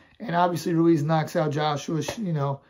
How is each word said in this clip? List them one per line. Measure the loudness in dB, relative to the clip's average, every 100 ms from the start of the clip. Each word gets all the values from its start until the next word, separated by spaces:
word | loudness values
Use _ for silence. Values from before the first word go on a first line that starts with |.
| _ -14
And | -4 0
obviously | 0 0 0
Ruiz | 2 4 4
knocks | 2 0 0 0
out | 0
Joshua, | 0 -2 -2 -4 -4
sh-, | -4 -6
you | -4
know, | -2 -2 -4